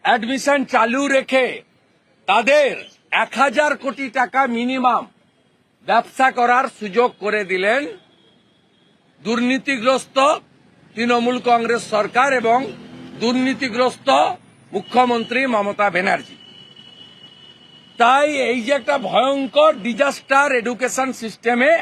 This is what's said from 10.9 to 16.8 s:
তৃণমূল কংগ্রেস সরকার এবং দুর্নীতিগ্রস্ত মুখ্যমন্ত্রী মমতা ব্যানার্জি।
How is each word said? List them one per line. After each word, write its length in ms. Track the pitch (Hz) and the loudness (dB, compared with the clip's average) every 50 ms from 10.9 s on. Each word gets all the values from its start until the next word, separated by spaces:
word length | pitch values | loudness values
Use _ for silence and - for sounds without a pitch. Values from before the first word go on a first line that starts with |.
| _ | _
তৃণমূল 420 | 214 233 240 240 240 233 240 254 247 | -4 0 2 2 2 2 0 -2 -2
কংগ্রেস 440 | 190 240 240 233 226 226 240 233 - - | 2 2 2 2 2 0 -2 -2 -2 -2
সরকার 400 | - 208 208 190 - 233 262 285 262 | -2 -2 -2 0 2 2 2 2 2
এবং 260 | 254 226 226 233 254 269 - - - - - - - - - - 139 | 0 2 2 2 2 0 -4 -12 -14 -18 -20 -20 -20 -20 -18 -10 -4
দুর্নীতিগ্রস্ত 920 | 208 233 247 254 254 262 262 - 269 254 202 240 254 247 233 - - 269 262 269 311 370 370 - _ - _ _ _ _ | -2 0 0 0 0 -2 -2 -2 -4 -6 -2 0 0 0 0 -2 0 2 2 4 2 0 -2 -8 _ -20 _ _ _ _
মুখ্যমন্ত্রী 680 | - 202 - - - 240 254 247 240 233 226 - 233 247 269 | -10 -10 -8 -2 2 2 2 4 2 -2 -2 -2 -2 -2 0
মমতা 420 | 262 240 214 202 202 202 196 208 202 | 0 0 0 -2 -2 -2 0 -2 0
ব্যানার্জি। 480 | 165 180 180 196 180 - - - - - - - - - - - - - | 0 0 0 0 -2 -2 -4 -10 -20 -20 -20 -20 -20 -20 -20 -20 -20 -20